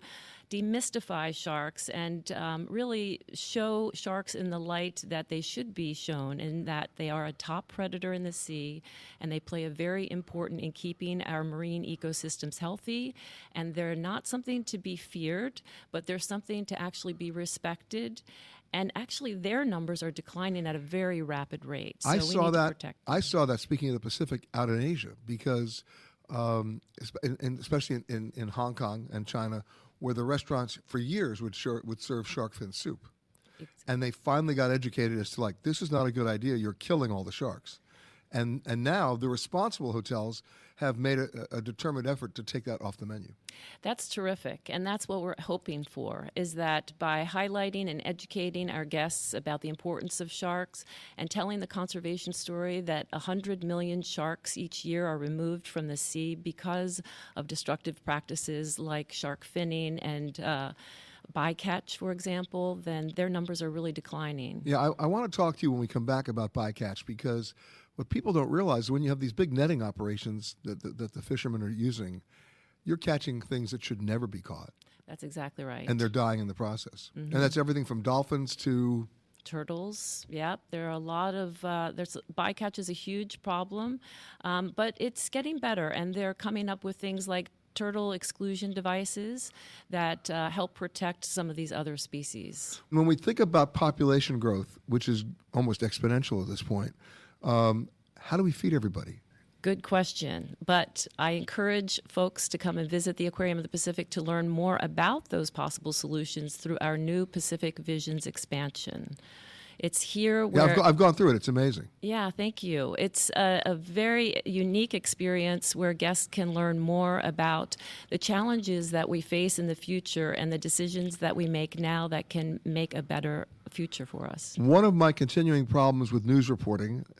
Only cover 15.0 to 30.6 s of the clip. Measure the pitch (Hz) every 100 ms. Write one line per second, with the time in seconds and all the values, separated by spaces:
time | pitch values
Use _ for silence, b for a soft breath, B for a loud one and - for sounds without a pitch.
15 | - 180 160 180 254 - - B B 165
16 | 170 180 - 202 208 208 202 190 180 -
17 | 185 170 170 165 170 - 170 170 - 220
18 | 233 226 - B B B B 175 190 -
19 | 247 - 269 196 185 240 285 180 165 170
20 | 165 151 - 175 185 185 160 156 147 180
21 | 185 170 151 143 139 156 135 143 - -
22 | 135 175 160 185 170 165 160 156 156 -
23 | - 165 - 175 139 117 - 147 143 120
24 | 120 - 156 123 - 120 120 113 139 170
25 | - - 113 120 139 120 117 113 - b
26 | b b - 120 117 113 110 110 - -
27 | 113 - 127 131 127 127 - 147 - 123
28 | - 117 110 - 107 101 123 120 110 110
29 | 120 107 107 120 110 110 - b b b
30 | 127 117 120 143 - 135